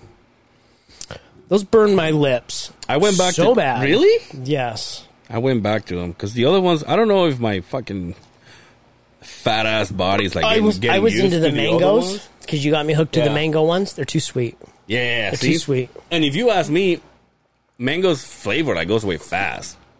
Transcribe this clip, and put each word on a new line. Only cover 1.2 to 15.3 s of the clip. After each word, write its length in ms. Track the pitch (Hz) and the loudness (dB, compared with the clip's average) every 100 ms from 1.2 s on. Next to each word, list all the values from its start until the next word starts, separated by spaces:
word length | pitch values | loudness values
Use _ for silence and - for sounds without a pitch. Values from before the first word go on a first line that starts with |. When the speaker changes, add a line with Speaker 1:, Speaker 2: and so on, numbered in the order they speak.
| _ - - | _ -20 -4
Speaker 1:
Those 160 | 196 | -2
burn 320 | 196 226 214 190 | 2 4 4 4
my 160 | 160 | 2
lips 600 | 156 143 123 - - - - - | 2 2 0 -4 -10 -10 -12 -4
Speaker 2:
I 80 | 135 | 2
went 200 | 208 185 | 2 4
back 160 | 180 | 2
Speaker 1:
so 180 | 170 185 | 2 4
Speaker 2:
to 40 | 240 | 4
Speaker 1:
bad. 280 | 143 120 | 2 0
Speaker 2:
Really? 380 | 135 196 381 453 - 139 | 2 4 4 2 0 -12
Speaker 1:
Yes. 600 | 127 147 123 110 - - - _ - | -4 -2 -2 -6 -10 -12 -16 _ -10
Speaker 2:
I 80 | 110 | -2
went 240 | 131 123 | 0 0
back 220 | 104 107 - | 0 -2 -4
to 80 | 90 | -6
them 180 | 87 | -6
'cause 200 | 87 101 | -8 -6
the 120 | 117 123 | 0 2
other 140 | 196 | 4
ones, 220 | 185 165 - | 2 0 0
I 80 | 175 | 0
don't 120 | 226 | 2
know 180 | 196 170 | 4 2
if 140 | 131 | 0
my 220 | 117 98 | -2 -2
fucking 540 | - 135 - 95 87 101 - _ - - - _ _ _ _ _ | -4 -8 -6 -8 -8 -10 -18 _ -20 -20 -20 _ _ _ _ _
fat 440 | - - - 110 110 | -18 -6 -2 0 0
ass 260 | 110 104 | 0 -2
body's, 440 | 95 92 98 101 87 | -2 0 0 0 -2
like, 100 | 220 | 0
Speaker 1:
I 40 | |
Speaker 2:
getting, 140 | 220 214 | 0 0
Speaker 1:
was, 140 | 196 | 0
Speaker 2:
getting 160 | 220 190 | 0 2
Speaker 1:
I 40 | |
was 140 | 220 | 2
Speaker 2:
used 120 | 208 196 | 2 2
Speaker 1:
into 140 | 175 | 2
the 100 | 160 | 0
Speaker 2:
to 60 | 143 | 0
the 60 | 147 | 0
other 40 | |
Speaker 1:
mangoes 340 | 170 180 214 185 | 2 4 2 0
Speaker 2:
ones. 200 | 202 - _ - | -6 -12 _ -8
Speaker 1:
'cause 160 | 151 143 | -4 0
you 60 | |
got 140 | 151 151 | 0 0
me 80 | |
hooked 200 | 151 160 | 0 0
to 80 | - | 2
the 60 | 147 | 2
Speaker 2:
Yeah. 60 | |
Speaker 1:
mango 300 | 147 156 156 | 2 0 0
ones. 300 | 156 175 196 | 2 0 -2
They're 120 | - 131 | -6 -6
too 140 | - | -4
sweet. 380 | - 127 120 - - _ - | -4 -4 -6 -6 -20 _ -6
Speaker 2:
Yeah, 120 | 117 | -2
yeah, 40 | 123 120 | -2 -2
yeah. 120 | 104 | -2